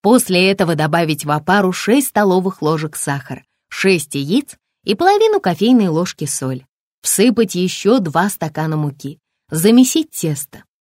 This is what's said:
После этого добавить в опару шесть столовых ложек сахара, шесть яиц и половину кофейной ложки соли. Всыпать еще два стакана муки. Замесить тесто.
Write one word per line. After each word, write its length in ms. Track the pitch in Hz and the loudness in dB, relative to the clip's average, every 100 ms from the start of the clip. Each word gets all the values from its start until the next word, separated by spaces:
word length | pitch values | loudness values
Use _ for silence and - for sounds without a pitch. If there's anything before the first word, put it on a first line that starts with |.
После 500 | 202 247 - 180 185 | 2 2 2 2 2
этого 240 | 196 170 | 2 0
добавить 500 | 156 156 165 160 151 | 0 0 0 0 -4
в 60 | 147 | -2
опару 420 | 151 151 202 190 | -4 0 2 2
шесть 360 | 180 - 262 269 | -2 0 0 2
столовых 540 | 208 208 185 185 - | 0 2 2 0 -4
ложек 340 | 151 160 156 - | -2 -2 -4 -8
сахара, 480 | - 139 - 131 _ _ _ | -6 -6 -8 -16 _ _ _
шесть 460 | - 190 180 - | -4 0 0 -2
яиц 420 | 143 139 233 - - _ _ | -8 -2 -2 -2 -16 _ _
и 100 | - | -6
половину 460 | 202 359 415 440 403 | 0 2 2 2 0
кофейной 480 | - 165 214 254 190 | -2 0 2 4 2
ложки 360 | 156 180 - | 0 -4 -6
соли. 420 | 151 - 131 127 - _ _ _ | -10 -6 -6 -8 -12 _ _ _
Всыпать 520 | - - 240 226 226 | -6 2 2 2 0
еще 440 | 175 180 - 196 254 | 0 -4 -2 0 2
два 300 | 170 156 196 | 2 0 0
стакана 480 | - 160 156 156 156 | -2 -8 -4 -4 -2
муки. 420 | 147 143 139 165 _ _ _ | -4 -6 -14 -16 _ _ _
Замесить 600 | 156 196 240 254 330 311 | 0 4 6 4 2 -4
тесто. 540 | - 165 147 - - _ _ | -6 -6 -6 -10 -18 _ _